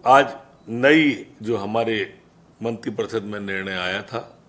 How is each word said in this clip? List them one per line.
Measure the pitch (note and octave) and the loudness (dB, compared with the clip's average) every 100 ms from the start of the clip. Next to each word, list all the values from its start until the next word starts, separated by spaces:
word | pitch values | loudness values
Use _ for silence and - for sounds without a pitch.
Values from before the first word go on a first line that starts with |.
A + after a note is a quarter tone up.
| B2 | 6
आज | C3+ C#3+ - - _ - | 6 6 -2 -18 _ -10
नई | A#2 C3+ D#3+ D3 A#2+ - - | 2 4 6 4 0 -8 -12
जो | A2 A2 | -6 -4
हमारे | G2+ A2+ A2+ G#2+ F#2 - _ _ _ _ | -2 -2 -2 -2 -6 -10 _ _ _ _
मंत्रिपरिषद | A2+ A2+ A#2+ G#2+ G#2 A2+ | -8 -8 -8 -8 -6 -6
में | G2+ G#2 | -6 -8
निर्णय | G2 F#2+ G2 F#2 | -8 -6 -6 -6
आया | F2+ G2 | -4 -6
था, | G2+ A#2 - - | -6 -10 -12 -18